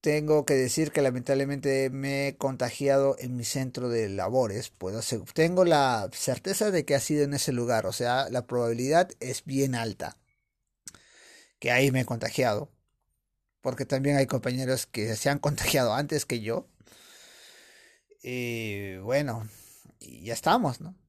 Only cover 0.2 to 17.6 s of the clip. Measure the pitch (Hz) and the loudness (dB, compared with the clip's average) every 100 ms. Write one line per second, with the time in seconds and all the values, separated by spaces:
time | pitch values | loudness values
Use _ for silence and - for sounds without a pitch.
0.2 | 151 151 143 139 127 - 151 151 135 123 | 4 4 6 2 2 2 2 2 2 0
1.2 | 123 135 139 143 139 135 135 135 135 139 | 0 0 0 -2 0 2 0 -2 -4 -2
2.2 | 139 135 135 131 120 - 139 139 139 - | -2 -2 -4 -2 -4 0 2 4 4 0
3.2 | 127 123 113 135 131 123 123 117 107 98 | -4 -6 -4 -4 -4 -4 -2 0 0 -2
4.2 | 92 127 117 101 - _ 92 110 - 113 | 0 2 0 -2 -8 _ -8 -6 -4 -6
5.2 | - - 160 180 175 151 135 117 98 - | -4 0 2 6 6 6 4 2 -4 -4
6.2 | - 123 185 - 214 185 143 139 - 147 | -4 -4 -4 0 2 2 2 0 2 0
7.2 | 143 143 - 123 120 113 92 - 120 127 | 2 0 -2 -2 0 0 0 -2 0 0
8.2 | 135 123 120 123 117 117 131 165 185 - | 0 -4 -2 -2 0 0 2 2 2 -4
9.2 | 127 - - 135 135 123 113 95 78 - | -8 -8 -4 0 0 0 -4 -6 -10 -12
10.2 | _ _ _ _ _ _ - - _ - | _ _ _ _ _ _ -20 -20 _ -20
11.2 | - - _ _ 123 123 139 131 123 120 | -20 -20 _ _ 0 4 4 2 0 -4
12.2 | 113 - 123 104 - _ _ _ _ _ | -4 0 2 0 -4 _ _ _ _ _
13.2 | _ _ _ _ 127 127 127 135 139 143 | _ _ _ _ -6 -4 -2 0 2 2
14.2 | 135 131 123 127 131 131 - - 107 107 | 2 0 -2 -2 -2 -2 -4 -6 -4 0
15.2 | 139 143 147 143 - 143 123 117 147 151 | 0 0 0 -2 0 2 2 0 -2 -4
16.2 | - 120 107 113 - _ _ - - - | -2 -4 -4 -6 -8 _ _ -20 -20 -20
17.2 | - - - - | -20 -20 -20 -20